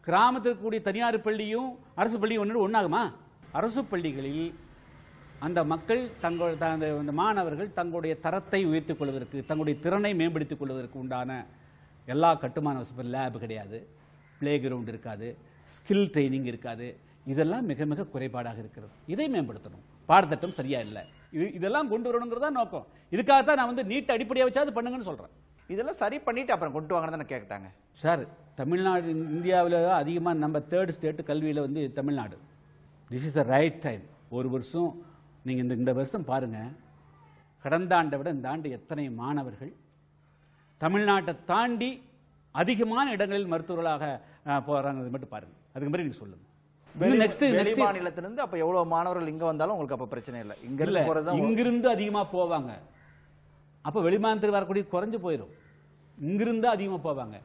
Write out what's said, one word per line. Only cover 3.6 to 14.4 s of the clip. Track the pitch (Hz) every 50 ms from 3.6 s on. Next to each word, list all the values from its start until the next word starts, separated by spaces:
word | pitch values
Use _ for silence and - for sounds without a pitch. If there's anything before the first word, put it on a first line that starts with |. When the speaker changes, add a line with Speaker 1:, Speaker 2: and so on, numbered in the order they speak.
| 190 233 220 262 254
Speaker 1:
பள்ளிகளில் | 185 202 180 170 160 135 135 135 139 143 156 165 170 160 - - - - - - - - - - - - - - - - -
அந்த | 139 160 175 175 160
மக்கள் | 147 160 160 160 - 226 247 254 233 - -
தங்கள், | - 170 170 170 175 170 165 147
த-, | 165
அந்த, | 165 160 160 156 156 151 147
அந்த | 147 147 143
மாணவர்கள் | 156 180 214 214 202 180 165 147 147 196 208 165
தங்களுடைய | - 175 175 165 170 165 160 160 151
தரத்தை | - 160 170 196 185 - - 196 190
உயர்த்திக் | 165 156 160 151 156 160 -
கொள்வதற்கு, | 151 139 135 135 123 - - 139
தங்களுடைய | 131 - 156 156 156 151 147 147
திறனை | 156 170 180 202 208 208 202
மேம்படுத்திக் | 170 160 170 165 160 151 - 156 -
கொள்வதற்கு | 147 135 131 131 123 120 - 131
உண்டான | 127 131 127 127 127 127 131 123 110 - - - - - - - - - - - -
எல்லா | - 127 143 165 170 165
கட்டுமான | - - 127 - 165 147 147 139 131
வசதி, | 120 - - 123 127 120 123
லேப் | 131 135 131 113 117
கிடையாது, | 117 110 110 107 101 98 107 113 - - - - - - - - _ _ -
பிளே | -